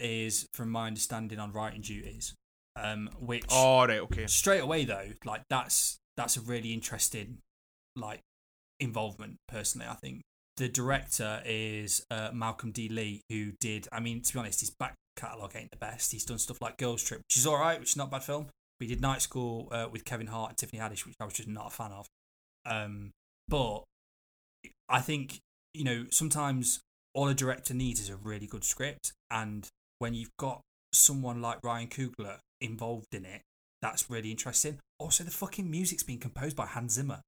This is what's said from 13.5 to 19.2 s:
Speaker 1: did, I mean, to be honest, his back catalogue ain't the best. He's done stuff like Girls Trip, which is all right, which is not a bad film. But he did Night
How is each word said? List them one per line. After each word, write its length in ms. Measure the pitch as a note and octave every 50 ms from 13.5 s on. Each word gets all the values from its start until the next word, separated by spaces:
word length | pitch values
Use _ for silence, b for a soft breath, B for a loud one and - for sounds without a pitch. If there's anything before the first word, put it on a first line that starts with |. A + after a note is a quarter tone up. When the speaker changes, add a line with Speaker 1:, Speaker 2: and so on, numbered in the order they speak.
| G2 -
Speaker 1:
did, 280 | - A2+ G#2+ G#2+ - - -
I 60 | A2+
mean, 200 | A#2 A#2 A#2 A#2 A#2+
to 100 | - -
be 40 | C3
honest, 220 | A#2 G#2 G2 -
his 100 | - -
back 240 | - - C3 C3+ - - _ _ -
catalogue 360 | - - A2+ A#2+ A2+ G#2 G2 -
ain't 140 | A2+ A2+ A#2
the 60 | - -
best. 340 | A2 G#2+ A2+ A#2+ - - -
He's 120 | G#2+ -
done 140 | - A#2+ A2
stuff 200 | - - A#2+ -
like 160 | B2 A2+ - -
Girls 240 | C3 B2 A#2+ A2+ -
Trip, 180 | - B2 A2+ - -
which 80 | - C3
is 80 | B2
all 120 | D#3 D3+ C#3+
right, 200 | D#3 E3 E3 D3+
which 100 | B2 -
is 60 | -
not 120 | D3 C#3 C3+
a 20 |
bad 140 | C3+ C3 -
film. 220 | - D3 D3+ D3+ C#3+ - _ _ _ _ -
But 100 | B2+ A2
he 60 | B2
did 60 | A2+ B2+
Night 200 | C3+ C3+ B2+